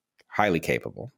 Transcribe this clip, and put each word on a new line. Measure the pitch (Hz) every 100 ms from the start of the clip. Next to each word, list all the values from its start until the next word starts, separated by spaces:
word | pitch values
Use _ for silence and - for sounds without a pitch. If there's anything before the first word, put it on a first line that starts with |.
| _ _ _
highly | - 104 82
capable. | - 60 - 50 127